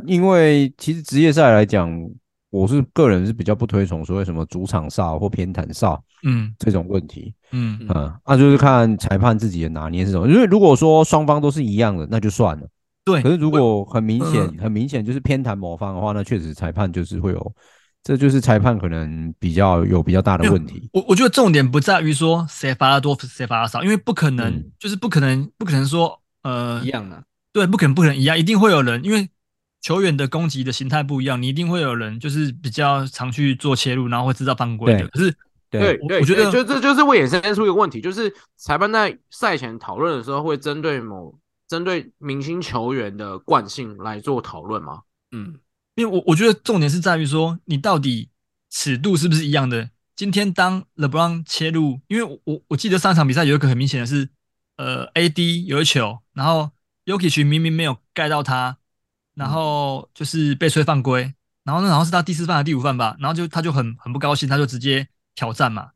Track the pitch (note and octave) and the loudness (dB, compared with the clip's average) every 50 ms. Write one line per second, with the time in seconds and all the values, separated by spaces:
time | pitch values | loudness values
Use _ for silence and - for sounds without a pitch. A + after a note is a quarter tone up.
0 | - C#3+ F#3+ F3 F#3 F#3+ F#3 F3 D#3+ D3+ D3 C#3+ C#3 C3 - - - D3+ D#3+ E3 | 2 0 2 4 4 4 6 6 6 6 4 4 2 0 -2 -6 -6 -6 -6 -6
1 | D3+ - C3+ C#3 D#3+ E3 C#3+ E3 D3+ B2+ A2 G#2 G#2+ G2 G#2+ G2+ E2+ E2+ E2 E2+ | -6 -2 2 4 4 4 6 6 6 8 8 6 6 4 2 0 0 0 -4 -6
2 | E2 F2 - - _ _ _ _ _ _ - G2 F#2+ F#2+ C3+ C#3+ C3+ - - - | -8 -12 -14 -18 _ _ _ _ _ _ -2 0 2 2 2 2 0 0 2 4
3 | D#3 A#2+ G2 F2+ F#2 G#2 A2+ - E2+ G2+ G#2+ - B2 - G2+ G2 G2 E2+ F2 E2 | 4 6 4 4 2 0 -2 -2 -2 -2 -2 0 -2 0 0 0 0 0 -2 -6
4 | D#2+ - F2+ G2 F#2+ F2+ E2 D#2+ D#2+ - - F2 F#2 - - E2+ D2+ D#2 - - | -6 -4 -4 -4 -4 -4 -4 -6 -6 -6 -6 -8 -6 -4 -4 -4 -4 -4 -4 -4
5 | F#2 E2 D#2+ D#2+ G2 G2 - - F2+ F#2 F2+ F2+ E2 - E2 - - F#2+ D2+ - | -2 -2 -2 -4 -4 -4 -4 -4 -6 -6 -6 -6 -8 -8 -4 -2 0 0 0 -2
6 | - _ _ _ - C3+ B2 A#2 A2 G#2+ A2 - - A3 F#3+ F#3 E2+ - - F#2 | -6 _ _ _ -4 -2 -2 -2 -2 -6 -8 -4 -2 0 0 0 -2 -2 -4 -4
7 | D#2+ C#2+ - - - G#2 G#2+ _ _ _ - B2+ A#2+ A2+ G#2+ A2 A2+ G#2 F2 D#2 | -4 -6 -12 -16 -16 -16 -18 _ _ _ -6 -6 -4 -4 -6 -6 -6 -4 -4 -4
8 | C#2+ C#2+ E2 - _ - C#3 C3 C#3 C#3+ C#3 C3+ C#3 C#3 C3 B2 A#2 A2+ A2 F#2+ | -4 -6 -8 -8 _ 2 4 6 8 8 6 6 6 6 6 6 6 4 2 0
9 | - - G2 G2 G#2 B2 A2+ G#2+ A2 G#2+ F2+ E2+ E2 D#2 D#2+ D#2 D#2 D#2+ E2+ F2 | 0 0 0 2 4 4 2 2 0 -2 -2 -2 -4 -4 -6 -6 -6 -4 -2 -2
10 | F#2 F#2+ F#2+ F2 F2 B2 E3 A#3+ B3+ F#3+ F#3 G#3+ G3+ E3 C#3 A#2+ D#3+ D#3+ D#3 D#3+ | 0 0 0 2 4 4 6 6 6 6 6 6 8 6 6 6 6 6 6 6
11 | D#3 - - D#3 D3+ D3 D3 D3 D3 D3 C#3 D#3 C3+ G#2+ G2+ G#2 A#2 G#2+ G2 F2 | 4 4 4 2 4 2 2 2 2 0 0 0 -2 0 0 2 2 0 0 -2
12 | D#2 D2 G#2+ A2+ G2+ G#2+ - - A#2 F#2 D2+ D2 C#2+ - _ _ _ _ _ _ | -4 -4 -2 -2 -2 0 0 2 0 0 0 -4 -10 -16 _ _ _ _ _ _
13 | _ F#3+ F#3 D3 A#2+ C3+ F3 F3 D3+ D#3 D3+ D3+ B2+ A2+ G#2+ G2+ G2 - - A#2 | _ 0 0 2 2 2 2 2 2 2 2 4 4 4 2 0 -2 -4 -4 -2
14 | A2 A2 A2 A#2+ E3 D#3+ D#3 A2+ G2 F2 D#2 D#2+ G2 A2 G#2+ G#2+ A#2+ C#3 C#3 B2 | -2 0 0 -2 0 0 0 0 0 -2 -4 -6 -4 -4 -2 -2 -4 -4 -4 -4
15 | G#2 A2+ B2+ C#3 C3 - C#3 C3+ C3 B2 G2+ G2+ F#2 F2 E2+ E2 G#2 G2 F#2+ F2+ | -4 -4 -4 -4 -2 -2 -2 -2 -2 -4 -4 -6 -6 -8 -8 -8 -8 -8 -6 -4
16 | G2+ G#2 G#2 G#2 G2 - B2 G2 D#2+ D#2+ D2+ - F#2 E2 D#2+ G#2 G2+ F2+ E2 F2+ | -4 -2 -2 -4 -4 -2 -4 -4 -4 -6 -8 -6 -6 -4 -2 -2 -2 -2 -2 -4
17 | E2+ - F#2 F2+ E2 G2 F2 E2+ - - - _ _ _ _ _ _ _ _ _ | -6 -6 -6 -4 -4 -4 -4 -4 -6 -10 -14 _ _ _ _ _ _ _ _ _
18 | - - C#3 B2+ C#3 C#3 C3+ C3+ A#2+ B2 A2 G#2 F#2+ B2+ A#2 G2 F#2 F2 E2 D#2+ | -4 -2 0 2 4 4 4 4 4 4 4 4 4 2 2 0 -2 -4 -4 -4
19 | D#2 D#2 D#2+ D#2+ D#2+ E2 D#2 - - F2 D#2+ F#2 G2+ F#2+ F2+ E2+ E2+ G2 F#2 F2 | -6 -6 -6 -8 -8 -10 -8 -6 -4 0 2 4 4 4 4 4 4 2 2 2
20 | D#2+ - F2 F#2 F#2 G#2 F#2+ E2+ E2+ G#2 G2 F2+ D2+ - - - - - - F#3+ | 2 2 2 2 4 2 2 2 4 2 2 2 0 -4 -12 -14 -10 -4 -2 0
21 | - - F#3 F#3 C4 A#3+ - C#4 B3+ G3 D#3+ D3 C3+ B2+ B2+ D3 C#3 G#3 G3 E3+ | 2 2 4 4 4 4 4 4 4 6 6 4 4 4 2 2 2 2 2 2
22 | D#3+ D#3 D3+ C3+ E3 D#3+ E3 E3+ E3+ D3 - - - C3+ C3 - C#3 C3 C#3 C#3 | 2 0 0 2 2 2 2 0 -2 -6 -8 -6 -6 -4 -2 2 4 4 4 4
23 | C3 D3 C#3 - - B2 - - B2+ A2+ A#2+ A2+ A#2 A2+ - B2+ F3 G3 G#3+ F#3+ | 2 0 -2 -2 -6 -10 -12 -10 -6 -4 -2 -2 -2 -4 -4 -2 0 0 0 0
24 | - - G3+ - E3 D3 B2+ A#2+ A#2 A2+ F2 D#2 D#2 - - _ - G#3 G#3 F#3+ | 0 -2 -2 0 0 0 2 0 -2 -2 -4 -4 -8 -12 -14 _ -8 -8 -6 -4
25 | - A3+ E3 D#3+ C#3 C3 C3 C3 C#3+ - - - A3+ F3 D3 C3+ C3+ C3+ D3+ E3+ | -4 0 2 2 4 2 2 0 -2 -6 -8 -8 -4 -2 0 0 0 0 0 0
26 | E3 D#3+ - - _ _ _ _ - C3+ B2 A#2+ A#2+ A#2+ A#2+ A#2+ A#2+ B2+ C3+ A#2 | 0 0 -2 -8 _ _ _ _ -10 -8 -6 -6 -6 -6 -6 -6 -6 -6 -8 -8
27 | G#2 F#2+ E2+ - - _ _ _ _ _ - G#3 G3 F3 G3+ G3+ F3+ C#3+ C3+ E3+ | -10 -12 -16 -20 -20 _ _ _ _ _ -2 0 2 2 2 4 4 4 4 4
28 | E3+ D3+ C#3 C3+ C3 D3 D#3+ D#3+ D#3+ F3+ A3+ G3+ G#3+ G#3+ F3+ D3 C3 B2 A#2 A#2+ | 4 4 4 2 2 2 2 2 2 2 4 4 6 6 6 4 4 2 0 -2
29 | C#3+ G3 A3 G#3+ G3 - _ _ _ _ _ _ _ _ _ _ - - E3+ F#3+ | -2 0 0 0 -2 -4 _ _ _ _ _ _ _ _ _ _ -6 -4 -2 0
30 | G3 F3+ D3+ C#3 C#3+ C3 - D#3+ E3+ D#3 C3+ C3+ B2+ B2+ A#2+ - C3+ C3 D3 D3+ | 0 0 0 0 -2 -2 -2 -2 -4 -4 -4 -4 -4 -6 -6 -6 -4 -2 -2 -2
31 | C#3+ C#3 D3 C3 C3 C#3 C3 B2 B2 C3 C3+ D#3 F3 E3 F3 F3+ D#3 C3 A#2+ A#2 | -2 -2 -4 -4 -2 -2 -4 -4 -4 -4 -4 -4 -2 -2 -2 -2 -2 -2 -4 -4
32 | A2+ G#2+ G#2+ A#2 A#2 D3+ C#3 D#3 D3+ C#3 B2 - - C3 G#2+ - D3 C#3+ C#3+ C#3 | -6 -8 -8 -8 -8 -6 -4 -2 -2 -4 -6 -8 -10 -8 -2 0 2 2 2 0
33 | C3+ C3 - - B2+ B2+ A2 D3 D3 C#3 C3 B2 - D3 C3 B2 - C3+ B2 C3 | -2 -6 -8 -8 -8 -6 -2 0 0 0 0 0 0 0 0 0 0 -2 -2 -2
34 | B2+ A#2+ A#2+ A#2+ B2 C3 B2+ - C3 C3 C3 - B2+ A#2 A#2 A2 A#2 A#2 A2+ G2 | -2 -2 -2 -2 0 -2 -2 -2 -2 -2 -2 -2 -2 -4 -4 -2 2 2 2 2
35 | - - - C3+ F#3+ F3+ D3+ - _ _ _ _ _ _ - A2 G2+ F3+ E3 - | 0 -2 -2 -2 -2 -2 -2 -4 _ _ _ _ _ _ -4 0 0 0 0 0
36 | C#3+ D3+ F#3+ F3+ D3 C#3+ G3 G3+ G#3+ G3+ F#3 B3 B3+ G3+ C#4 C4+ A3+ C#4 C#4 C4 | -2 -2 0 2 2 4 4 4 4 4 2 0 0 0 -2 0 2 2 4 4
37 | D4 C#4+ C4+ G3+ C#3 B2+ D#3 F3+ F3 G#3 G#3 G3 A3 G3+ F3 G3+ G#3 E3 B2 A2+ | 4 6 6 4 4 2 0 0 0 0 0 2 2 2 2 2 0 0 -2 -6
38 | B2+ F3+ F#3+ G#3+ A3+ G3 G3+ - _ _ _ _ - - D3+ D#3 G3 G#3 A3 A3 | -8 -6 -4 -4 -4 -4 -6 -8 _ _ _ _ -6 -4 -2 0 0 0 0 0
39 | G#3+ F#3 - - _ _ - - A#3+ G#3+ F3 C#3+ B2 A#2 A2+ A2+ - - F#2 A2 | 0 -2 -4 -8 _ _ -10 -6 -4 -2 -2 -4 -6 -8 -12 -12 -14 -10 -6 -4
40 | D#3 E3+ D#3 B2+ A2 C3 C#3 C#3+ D3+ D#3+ D3+ C3 C#3+ D3+ D3 D#3 D3+ D#3+ D3 C3 | -4 -4 -4 -4 -6 -6 -6 -6 -4 -4 -4 -4 -6 -8 -8 -6 -4 -4 -4 -6
41 | A2+ A2 G2+ F#2 F2 D#2+ - _ _ _ _ _ _ - E3 E3 F3 F#3 F3+ D#3+ | -8 -10 -12 -14 -16 -18 -20 _ _ _ _ _ _ -10 -8 -6 -4 -4 -6 -6
42 | B2+ - _ _ D3 C#3+ C3+ C#3 C#3 D3+ E3+ F3+ D#3+ A#2+ G#2 A#2+ A2+ B2 C#3 C3 | -8 -10 _ _ -10 -8 -8 -8 -6 -8 -8 -8 -8 -6 -6 -4 -4 -4 -4 -4
43 | A2 G2+ G2+ G#2 G#2 G2+ F#2+ F#2+ - - D#3 C3 G#2 G2+ - C#3 B2+ A2 G#2 G2 | -6 -6 -10 -12 -12 -12 -14 -12 -4 0 0 0 0 -4 -10 -12 -12 -14 -14 -12
44 | F#2+ A2 G#2+ G#2 G#2 C#3+ C#3 A#2+ - - F2+ D#2+ E2 G2 G#2+ G2+ E2 C#2+ C#2+ - | -12 -12 -10 -8 -6 -6 -4 -4 -6 -8 -12 -14 -10 -8 -8 -8 -8 -12 -16 -18
45 | - _ _ _ _ _ - A2+ G2+ G2 D#3+ C#3 _ _ _ _ _ _ _ - | -20 _ _ _ _ _ -16 -16 -14 -16 -16 -20 _ _ _ _ _ _ _ -4
46 | A#3 A3+ F#3 F3+ - F3+ D#3+ D#3 A3 A#3 G#3 - - - A3+ F3+ D3+ D3 D3 F3+ | -4 -2 -2 0 2 2 4 4 4 4 2 2 0 -2 0 2 2 0 0 0
47 | E3 G3 E3+ D#3+ D#3 C3+ D3 D#3+ D#3+ E3 E3 E3+ - - D#3 C3+ C#3 G#3+ F#3+ D3+ | 0 0 0 0 0 -2 -2 -2 -2 -2 -4 -6 -6 -6 -4 -2 0 0 0 0
48 | C#3 C3+ A#2+ A2+ A2+ - _ _ _ _ _ _ _ _ - - - C#3+ C3 A#2+ | 0 -2 -4 -4 -8 -12 _ _ _ _ _ _ _ _ -10 -8 -4 -4 -4 -2
49 | D3 G#3 F#3+ D3+ D#3 F3+ D#3 D#3 D#3+ D3 D3 D3 C3+ B2+ A#2+ A2+ A2+ A#2+ - _ | 0 0 0 2 2 2 0 0 0 0 0 0 0 0 -2 -4 -6 -8 -14 _
50 | _ _ _ - G3+ G3+ F#3 G3+ G#3 G3+ F3 - F3+ F#3 F#3 F#3+ - _ _ - | _ _ _ -8 -4 -2 -2 0 0 0 0 0 0 0 -2 -4 -8 _ _ -4
51 | D3 C#3 B2 D#3+ E3+ E3+ E3+ E3 D#3+ - - - D#3+ D#3+ D#3+ D#3+ D#3 C#3+ B2 C3+ | -4 -2 0 0 0 0 -2 -6 -8 -8 -6 -6 -4 -2 -2 0 -2 -2 -2 -6
52 | - - G3 A#3 A3+ F3 C#3+ - _ - D3+ - - - D#3 C3+ - A3 F3+ F3+ | -6 -6 -4 -4 -4 -6 -10 -12 _ -8 -8 -8 -6 -6 -6 -4 -2 -2 0 0
53 | D#3 F#3+ F3+ E3 D3+ C3 B2+ E3+ E3 C#3 D3 D3+ D3 C3+ B2+ A#2+ C3+ C3+ C#3+ C3 | 2 2 4 4 4 4 2 2 2 2 2 2 2 2 0 0 -2 -2 -2 -4
54 | A#2+ A#2 C#3+ C#3+ C3+ C#3 _ _ _ _ _ _ _ _ _ - C3+ B2+ B2+ B2 | -4 -4 -4 -4 -4 -6 _ _ _ _ _ _ _ _ _ -12 -10 -8 -8 -8
55 | B2+ - - E3 E3+ E3+ D3+ - E3+ E3+ E3+ E3+ F3 F#3+ C#3 C#3+ D#3+ - - C#3 | -8 -4 0 0 0 0 0 0 -2 -2 -2 -2 -4 -4 -2 0 0 0 0 0
56 | A2+ G#2 A2+ A#2 _ _ - C#3 C3+ D#3+ E3 D#3+ D3+ D3 - _ _ _ _ _ | 0 -2 -4 -10 _ _ -8 -4 0 0 0 0 -2 -4 -10 _ _ _ _ _
57 | _ - G3 G3 F3 D#3+ - D3+ D3 D3 D3+ D#3+ E3 D#3+ D#3+ D#3+ E3 D3 C3 - | _ -6 -4 -2 0 0 2 2 2 2 2 2 0 0 -2 -2 -2 -4 -4 -6
58 | _ _ - - D#3+ D3+ D3+ D3 C#3+ C#3+ C3 B2+ B2+ B2+ C3 - _ _ _ _ | _ _ -6 -4 -2 -2 -2 -2 -2 -2 -2 -2 -4 -4 -8 -12 _ _ _ _
59 | _ _ _ _ _ _ _ C#3+ C#3 C3+ D3+ D#3+ D#3+ D3+ D3+ D3 C#3+ C#3 C3+ C3+ | _ _ _ _ _ _ _ -10 -8 -6 -4 -4 -2 -2 -2 -4 -4 -4 -6 -8
60 | - - _ - D3+ - - D#3+ D#3 C#3+ C#3 C3+ E3+ D#3 - D#3 D3 - D3+ C#3 | -12 -14 _ -10 -8 -6 -2 0 0 0 0 0 0 2 2 2 2 2 2 0
61 | A#2+ C3+ B2+ B2+ B2 C3+ C3+ _ _ _ _ _ - C#3 D3 F3 G3 G3 D#3+ D3 | 2 0 0 0 -2 -4 -8 _ _ _ _ _ -8 -6 -4 -2 0 2 2 2
62 | E3 E3 F3 F3+ D#3+ F#3+ F3 D3+ E3+ D#3+ F3 D3 C#3+ D#3+ D#3 B2+ B2+ C#3+ C3 B2 | 2 2 0 0 0 -2 -4 -4 -2 -2 0 0 0 0 -2 -2 -2 -2 -2 -2
63 | A#2+ A2 - D3 C#3+ C#3+ E3 E3 F3 D#3+ - E3+ D#3+ E3+ C#3+ C#3 A#2+ A2+ A#2 - | -2 -4 -4 -4 -6 -6 -4 -4 -6 -6 -4 -4 -2 -2 0 -2 -2 -4 -6 -10
64 | - A#2+ B2 C#3+ D3+ C#3+ D3 C#3+ D3+ C3 C#3 C#3+ D3 B2 B2+ A#2+ B2 C#3 C3+ C3+ | -10 -10 -6 -4 -2 -2 -2 -2 -2 0 0 0 0 -2 -4 -4 -4 -2 -2 -2
65 | C#3 - _ _ _ _ _ - - A2+ G#2+ - C#3+ A#2+ A2 G#2 - - _ | -4 -8 _ _ _ _ _ -8 -8 -6 -2 -2 -2 -2 -2 -4 -10 -14 _